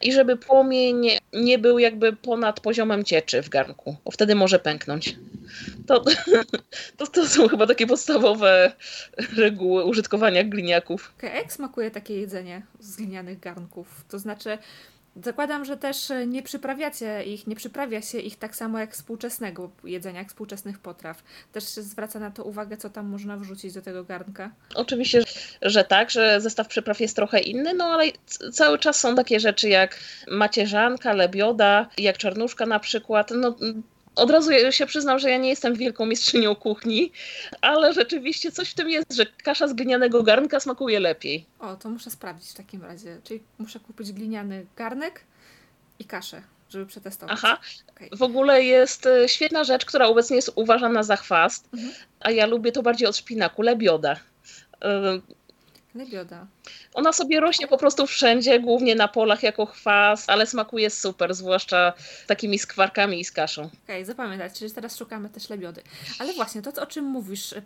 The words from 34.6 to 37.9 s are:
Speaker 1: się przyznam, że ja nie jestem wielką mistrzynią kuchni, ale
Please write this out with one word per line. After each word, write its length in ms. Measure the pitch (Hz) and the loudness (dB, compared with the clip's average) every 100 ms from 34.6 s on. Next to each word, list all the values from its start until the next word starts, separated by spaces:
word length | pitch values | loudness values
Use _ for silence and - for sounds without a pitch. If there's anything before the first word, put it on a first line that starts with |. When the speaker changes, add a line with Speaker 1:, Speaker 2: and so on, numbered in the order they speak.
| 247 | 4
Speaker 1:
się 140 | 262 277 | 2 0
przyznam, 320 | 302 285 262 | -2 0 0
że 120 | 269 | 2
ja 60 | 254 | 2
nie 120 | 262 | 0
jestem 260 | 277 247 | 0 -2
wielką 320 | 233 254 226 220 | -2 -4 -4 -4
mistrzynią 500 | 226 - 240 214 208 | 0 0 2 2 0
kuchni, 560 | 226 208 233 220 339 - - - - - | -4 -4 -2 0 -2 -4 -16 -14 -16 -4
ale 320 | - 302 311 | 0 4 4